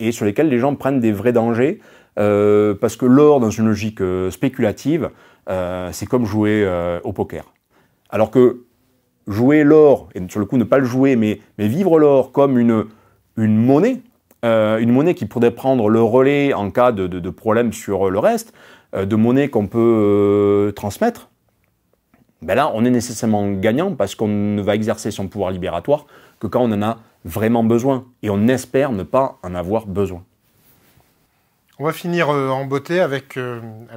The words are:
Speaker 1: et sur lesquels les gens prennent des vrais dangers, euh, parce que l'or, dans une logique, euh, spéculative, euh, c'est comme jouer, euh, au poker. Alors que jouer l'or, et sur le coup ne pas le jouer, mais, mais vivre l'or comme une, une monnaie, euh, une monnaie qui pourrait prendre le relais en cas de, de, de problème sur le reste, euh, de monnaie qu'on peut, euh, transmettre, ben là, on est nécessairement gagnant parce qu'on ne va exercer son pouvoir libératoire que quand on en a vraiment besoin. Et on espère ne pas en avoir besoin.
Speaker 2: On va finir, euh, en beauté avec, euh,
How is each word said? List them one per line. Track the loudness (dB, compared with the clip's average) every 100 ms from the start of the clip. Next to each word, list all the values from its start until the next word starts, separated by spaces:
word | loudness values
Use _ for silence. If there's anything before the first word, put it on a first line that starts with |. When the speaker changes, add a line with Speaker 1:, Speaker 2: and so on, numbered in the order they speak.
Speaker 1:
et | -6
sur | -2 -2
lesquels | 0 0
les | 2
gens | 0
prennent | -2 -2 0
des | 0
vrais | 0 0
dangers, | 0 0 0 -2 -4 -12 -20 _ -4
euh, | 0 2 4 4 2
parce | 0 -4 0
que | 4
l'or, | 6 6 4
dans | 2
une | 0 0
logique, | 0 -4 -4
euh, | -4 -2 -4
spéculative, | -4 -4 -2 -2 -2 -4 -2 -4 -10 _ _ -8
euh, | -6 -4 -6 -8
c'est | -10
comme | -4 -2 -2
jouer, | 0 0 2
euh, | 0 -2 -4 -6
au | -6
poker. | -8 -8 -10 -16 _ _ _ _ _ _
Alors | -2 0
que | 4 4 2 -10 _ _ _ _ _ -8
jouer | -2 2 4
l'or, | 6 6 6 4 -2
et | -12 -8
sur | -6
le |
coup | -2 -2
ne |
pas | 0 0
le |
jouer, | 0 0 2 2
mais, | 0 -2 -8 -6
mais | -2
vivre | 0 2 4
l'or | 4 4 2
comme | 2 2 2
une, | 2 2 -2 -10 _ _ _ -4
une | 0 2
monnaie, | 4 4 2 -2 -10 _ _ _
euh, | 0 2 2 0
une | 2
monnaie | 2 2
qui | -2
pourrait | -4 0 0
prendre | 0 -2 0 2
le | 2
relais | 4 4 2 2 0
en | -2 -2
cas | 2 2
de, | 2 -4
de, | -6
de | -8
problème | -6 -2 0 0
sur | -4 -4 -2 0
le | 0
reste, | 0 -2 -6 -20 -20 -20 _
euh, | -6 -2
de | 0
monnaie | 2 2 0
qu'on | -2 -2
peut, | 0
euh, | 2 2 2 2 2 2 2 2 0
transmettre, | -4 -8 -4 -4 -4 -12 _ _ _ _ _ _ _ _ _ _ _
ben | -4
là, | -2 0
on | 0
est | 0
nécessairement | 0 -2 -4 -2 0 -2
gagnant | -2 0 0 -2
parce | -4 -6
qu'on | -4 -4
ne | -2 -2 -2
va | -2
exercer | -2 -2 -4 -6
son | -8 -8
pouvoir | -6 -6
libératoire | -6 -6 -6 -2 -4 -4 -20 -20 _
que | -4
quand | -2
on | 0
en | -2
a | -4 -6 -12 _
vraiment | -12 -4 0 2
besoin. | 2 2 0 -4 -6 _
Et | -4
on | 0 2
espère | 0 -2 -2 -2
ne | -4
pas | -4 -2 -2 -6
en | -10
avoir | -8 -4 -4 -4
besoin. | -4 -4 -6 -18 _ _ _ _ _ _ _ _ _ _ _ _ _ _ -8
Speaker 2:
On |
va | -6
finir, | -6 -4 -2 0
euh, | 0 -2
en | -4 -4
beauté | -6 -2 -2
avec, | -2 -4 -8 -10
euh, | -10 -10 -14 -18 -18